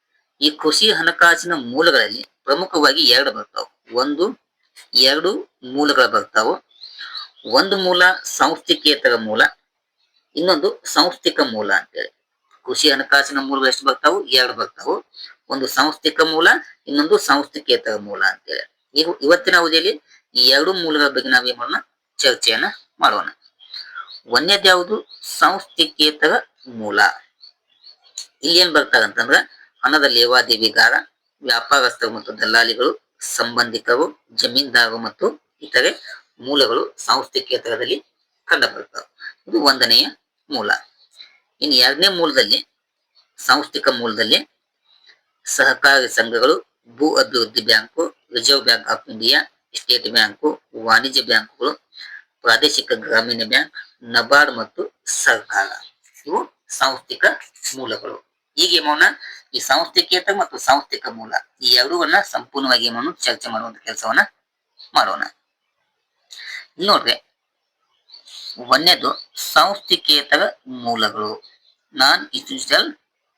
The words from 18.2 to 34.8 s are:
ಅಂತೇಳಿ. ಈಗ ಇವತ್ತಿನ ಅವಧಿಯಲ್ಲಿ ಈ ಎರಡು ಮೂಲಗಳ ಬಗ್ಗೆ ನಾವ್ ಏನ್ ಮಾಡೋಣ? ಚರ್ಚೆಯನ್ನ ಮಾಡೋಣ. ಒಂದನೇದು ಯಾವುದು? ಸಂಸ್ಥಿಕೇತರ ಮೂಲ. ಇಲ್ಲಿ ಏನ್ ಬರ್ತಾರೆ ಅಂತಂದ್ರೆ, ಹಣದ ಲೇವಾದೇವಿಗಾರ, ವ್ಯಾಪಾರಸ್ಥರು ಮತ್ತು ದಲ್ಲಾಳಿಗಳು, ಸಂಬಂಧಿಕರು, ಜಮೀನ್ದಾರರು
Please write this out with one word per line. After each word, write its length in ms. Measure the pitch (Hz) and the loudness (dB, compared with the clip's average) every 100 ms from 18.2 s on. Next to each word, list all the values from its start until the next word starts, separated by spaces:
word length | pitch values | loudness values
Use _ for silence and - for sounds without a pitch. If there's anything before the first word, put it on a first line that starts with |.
ಅಂತೇಳಿ. 480 | 95 - - 73 - _ _ | -2 -4 -10 -12 -12 _ _
ಈಗ 140 | 143 165 160 | -4 -2 0
ಇವತ್ತಿನ 340 | 139 175 180 175 | 2 2 2 2
ಅವಧಿಯಲ್ಲಿ 460 | 165 160 180 - _ _ _ | 2 2 0 -4 _ _ _
ಈ 140 | - - | 0 2
ಎರಡು 240 | 139 165 | 4 2
ಮೂಲಗಳ 360 | 190 165 151 143 | 0 0 0 0
ಬಗ್ಗೆ 200 | 127 131 | 0 0
ನಾವ್ 180 | 127 123 | 0 0
ಏನ್ 120 | 120 | -6
ಮಾಡೋಣ? 180 | 120 - - _ _ - | -6 -6 -8 _ _ -2
ಚರ್ಚೆಯನ್ನ 480 | 135 120 117 113 185 - _ - | 0 0 0 0 -2 -6 _ 0
ಮಾಡೋಣ. 280 | 127 104 82 - _ _ - - - - - - - | 0 0 -4 -12 _ _ -20 -20 -18 -18 -18 -18 -4
ಒಂದನೇದು 420 | 120 165 202 196 | -2 2 2 4
ಯಾವುದು? 520 | 180 180 220 - - | 4 2 -4 -6 -18
ಸಂಸ್ಥಿಕೇತರ 1200 | - - 160 190 - - 156 - 151 151 156 233 - _ 131 | -10 2 2 2 -4 -2 -2 0 0 2 2 2 -2 _ -16
ಮೂಲ. 320 | 117 107 101 104 - _ _ - _ _ _ - _ _ - - _ | -10 -2 2 2 0 _ _ -20 _ _ _ -20 _ _ -20 -20 _
ಇಲ್ಲಿ 160 | 151 170 | 0 2
ಏನ್ 140 | 175 | 4
ಬರ್ತಾರೆ 320 | 151 135 127 | 2 2 2
ಅಂತಂದ್ರೆ, 340 | 110 123 120 170 - _ _ _ | 2 0 2 2 2 _ _ _
ಹಣದ 200 | 127 151 | 0 0
ಲೇವಾದೇವಿಗಾರ, 880 | 139 120 120 127 123 110 113 117 113 135 - _ _ _ | 0 2 4 2 2 2 2 4 4 2 -2 _ _ _
ವ್ಯಾಪಾರಸ್ಥರು 680 | 131 117 - 143 123 - 113 | -2 -2 2 2 2 0 -6
ಮತ್ತು 300 | 110 113 110 | -6 -10 -6
ದಲ್ಲಾಳಿಗಳು, 760 | 110 117 117 110 135 - _ - | 0 2 2 2 0 -2 _ -14
ಸಂಬಂಧಿಕರು, 1040 | - - 123 120 117 110 - 120 165 - _ | -8 -4 -2 -2 -2 -2 0 2 0 -4 _
ಜಮೀನ್ದಾರರು 640 | 117 120 127 139 120 | -4 -2 -2 0 2